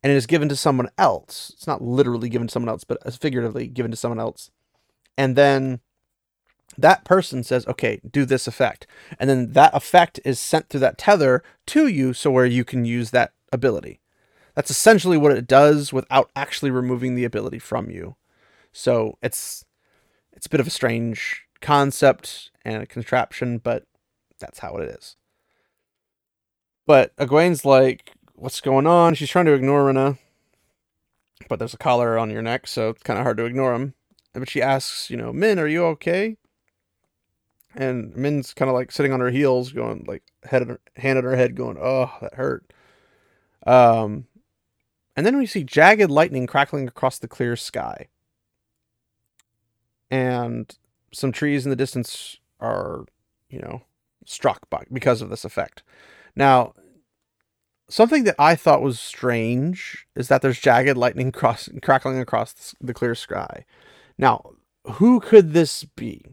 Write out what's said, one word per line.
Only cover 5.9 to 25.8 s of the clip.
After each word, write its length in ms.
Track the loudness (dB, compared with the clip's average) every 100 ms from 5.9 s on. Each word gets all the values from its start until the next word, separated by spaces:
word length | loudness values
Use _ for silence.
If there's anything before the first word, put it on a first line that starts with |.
| _ _ _ _ _ _ _ _ 2
that 280 | 4 4 2
person 380 | 0 2 -8
says, 220 | -2 -4 -4
"Okay, 320 | -4 -4 -6 -6
do 140 | -4
this 240 | 0 -2 -2
effect." 380 | -2 -2 -4 -20 -20 -20 -4
And 100 | 0
then 240 | 0 2
that 200 | 6 6
effect 460 | 4 4 4 4 -2
is 160 | -6 -6
sent 300 | -2 -4 -2
through 120 | 0
that 160 | 0 0
tether 460 | 2 4 4 2 _ _ -2
to 200 | 2 2
you, 260 | 2 -2
so 160 | 0 2
where 160 | 4 4
you 180 | 2
can 220 | -2 -4 -4
use 240 | -4 0
that 220 | 0 0 _ _
ability. 480 | -2 0 -2 -8 -20 _ _ _ _ _
That's 160 | -8 -4
essentially 460 | 4 6 6 4 4
what 140 | 4
it 160 | 2 4
does 440 | 6 8 4 0
without 380 | -6 0 0 0 -4
actually 360 | -6 -4 -2
removing 440 | -2 -2 -4 -4 -4
the 100 | -4
ability 340 | -4 -8 -10
from 300 | -8 -8 -8
you. 260 | -12 -14 -18 _ _ _ _ _
So 460 | -6 -2 0 -2 -6
it's, 420 | -8 -8 -12 -16 _ _ _ _ _ _ _
it's 120 | _ -6
a 40 |
bit 100 | -4
of 80 | -2
a 40 |
strange 760 | -4 -4 -4 -6 -8 -10 -12 _ _
concept 920 | 0 0 0 2 2 2 -8 -18 -20 _
and 200 | -10 -10
a 20 | -10
contraption, 720 | -12 -2 -2 -2 -6 -6 -4
but 280 | -4 -6 _ _ _ _ _ _
that's 200 | -20 -16
how 160 | -14 -10
it 120 | -10
is. 260 | -12 -20 _ _ _ _ _ _ _